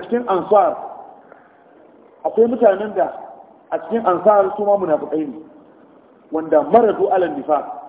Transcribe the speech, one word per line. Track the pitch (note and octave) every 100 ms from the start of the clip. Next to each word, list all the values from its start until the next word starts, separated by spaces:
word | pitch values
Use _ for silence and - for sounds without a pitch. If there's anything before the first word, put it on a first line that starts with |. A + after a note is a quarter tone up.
cikin | - A#3+ G#3+
Ansar | F#3 - G#3 F3 - - - - - - - _ _ _ _ _ _ _ _
akwai | - - A#3
mutanen | B3 A#3 F#3+ G#3
da | F#3 E3 - - - - - -
a | D#3+
cikin | - A3+ F#3
Ansar | F3 F#3+ G#3 F#3+ F#3
su |
ma | G3+ G3+
munafikai | F3+ D3+ C#3+ D#3 D3
ne, | A2+ - - - _ _ _ _ _ -
wanda | D#3+ D#3+ D#3
maradu | C#3+ G#3 A3+ F#3 G3
ala | F#3+ E3+
nifaq, | C#3+ C3 D3 - -